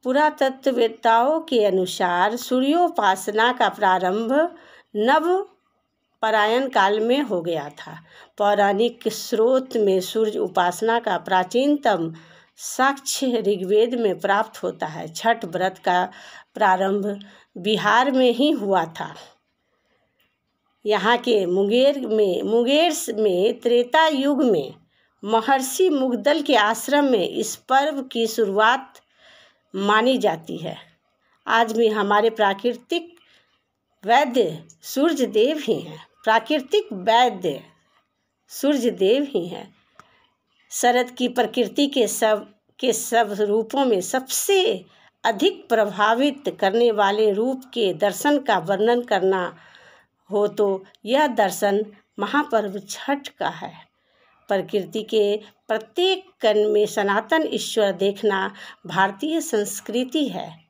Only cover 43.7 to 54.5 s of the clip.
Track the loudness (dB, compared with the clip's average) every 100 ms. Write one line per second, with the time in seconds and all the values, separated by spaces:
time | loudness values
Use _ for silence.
43.7 | -2 0 0 -2 -6 -4 -6 0 2 2
44.7 | -2 -8 _ _ _ -4 0 0 -2 -2
45.7 | 0 0 0 0 2 0 -2 -8 -2 0
46.7 | 2 2 4 2 2 0 0 -2 -4 -8
47.7 | -2 -2 0 -2 0 0 2 2 -2 0
48.7 | 0 2 0 0 0 2 0 -4 -10 -20
49.7 | -20 -20 _ _ _ _ -2 -2 0 -2
50.7 | -2 -8 _ -2 0 0 0 -2 0 0
51.7 | 0 -4 -10 _ -8 -2 -2 0 -2 -2
52.7 | -8 -12 -12 -6 -6 -6 _ -8 -8 -16
53.7 | -18 _ _ _ _ _ _ _